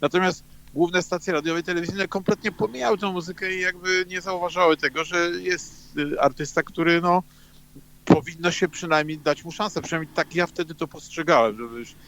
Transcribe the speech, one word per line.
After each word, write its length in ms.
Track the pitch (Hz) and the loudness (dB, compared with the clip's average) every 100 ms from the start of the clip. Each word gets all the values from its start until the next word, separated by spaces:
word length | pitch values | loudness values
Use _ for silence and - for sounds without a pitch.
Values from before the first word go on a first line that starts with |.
Natomiast 420 | 143 180 185 160 - - - | -2 2 0 -2 -10 -20 -10
główne 280 | 139 170 180 | 0 0 0
stacje 320 | 170 180 - | -2 -4 -2
radiowe 260 | 156 156 165 | -2 -2 -4
i 40 | |
telewizyjne 440 | 170 170 170 190 190 | -4 -4 -4 -4 -4
kompletnie 440 | 196 185 208 214 | -2 -2 -2 -4
pomijały 460 | - 214 254 240 202 | -4 -4 -2 0 0
tę 140 | 196 | -2
muzykę 440 | 180 170 180 190 185 | -4 -8 -8 -6 -2
i 60 | |
jakby 440 | 185 180 185 185 180 | -2 -2 0 0 0
nie 140 | 185 | -6
zauważały 560 | 180 185 175 175 175 156 | -4 -2 -2 4 4 4
tego, 260 | 147 143 | 0 -2
że 260 | 160 175 170 | -2 0 0
jest, 680 | 175 185 180 - - - 147 | -2 -2 -4 -6 -20 -10 -6
y, 240 | 147 147 | -4 2
artysta, 420 | 139 - 147 - | 2 0 -4 -4
który, 380 | - - 165 170 | -4 -2 2 2
no, 220 | 175 180 - - - - - - - - - | 4 2 0 -12 -20 -20 -20 -20 -20 0 6
powinno 460 | 151 160 165 175 | 6 4 -2 -2
się 160 | 165 175 | 0 -2
przynajmniej 500 | - 175 156 151 156 | -2 2 2 2 -2
dać 260 | 147 147 | 0 0
mu 80 | 165 | -4
szansę. 300 | - 208 165 | -4 -4 -4
Przynajmniej 340 | 131 165 156 - | -4 -4 -2 -4
tak 200 | 156 165 | -2 -2
ja 120 | 175 | -2
wtedy 280 | - 165 160 | -2 -8 -6
to 120 | 160 | -8
postrzegałem, 680 | 160 - - 156 147 113 107 | -8 -12 -4 4 6 4 0
żeby 220 | 117 117 | -8 -12
już, 160 | 120 - | -14 -18